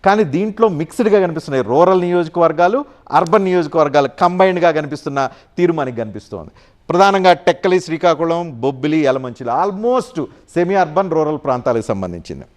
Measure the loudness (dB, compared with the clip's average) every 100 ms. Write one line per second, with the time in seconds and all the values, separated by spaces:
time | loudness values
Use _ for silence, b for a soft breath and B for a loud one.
0 | 2 2 0 0 -4 0 0 0 -6 -2
1 | 2 2 2 -4 -4 -4 0 4 4 4
2 | 2 -2 -2 0 0 2 0 0 -6 b
3 | -2 0 2 2 2 0 0 0 2 2
4 | 0 0 0 4 2 4 2 0 -4 -8
5 | -6 -4 -4 B B -2 0 0 -4 -6
6 | -10 -10 -14 -14 -14 b b b -4 2
7 | 2 4 4 4 2 0 0 0 -2 -2
8 | 0 0 -2 -4 -6 -4 -4 -2 -2 0
9 | 0 0 -4 -10 -4 -2 -2 -2 -2 -2
10 | -2 -8 -10 b b -4 0 0 0 0
11 | 0 0 -2 -2 -2 -2 0 -2 -2 -6
12 | -6 -10 -14 -16 -16